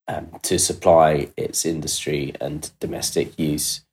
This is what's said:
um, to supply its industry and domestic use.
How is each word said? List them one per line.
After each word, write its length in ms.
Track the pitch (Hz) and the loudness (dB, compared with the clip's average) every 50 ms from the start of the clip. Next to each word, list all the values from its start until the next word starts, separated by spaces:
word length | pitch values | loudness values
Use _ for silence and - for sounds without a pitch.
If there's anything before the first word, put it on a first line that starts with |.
| - | -12
um, 220 | - - 76 - 82 - - - | -10 -10 -10 -10 -12 -16 -8 -4
to 160 | - 92 85 | -2 0 0
supply 720 | - - 87 - - 92 82 82 80 78 78 73 - - - | 0 0 -2 2 6 8 8 8 8 6 6 2 -2 -4 -6
its 300 | - - - - - - | -6 -6 -4 -4 -2 -2
industry 720 | 82 82 78 76 73 - - - 76 76 71 69 - - - | -2 -2 -2 -4 -6 -6 -4 -4 -4 -2 -2 -4 -6 -8 -8
and 300 | - 73 76 - - - _ - | -8 -6 -6 -8 -10 -12 _ -10
domestic 600 | - - - - - - - 170 - - - - | -8 -8 -6 -6 -6 -4 -2 -2 -4 -4 -4 -2
use. 420 | 160 - - 147 - - - - _ _ | -2 -2 0 -2 -2 -4 -6 -8 _ _